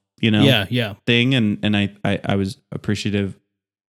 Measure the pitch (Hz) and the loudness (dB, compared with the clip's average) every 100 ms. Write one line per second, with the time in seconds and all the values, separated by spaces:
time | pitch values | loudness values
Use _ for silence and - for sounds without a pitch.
0 | _ - 113 107 139 117 95 120 107 101 | _ -4 0 4 4 4 0 -4 -6 -6
1 | - 117 123 135 107 - 104 104 98 - | 0 2 4 2 0 0 -2 0 -2 -4
2 | 101 98 - 98 98 - - - - 101 | -4 -4 -2 -2 -2 -6 -14 -10 -6 -4
3 | 107 101 98 - _ _ _ _ _ | -4 -4 -4 -10 _ _ _ _ _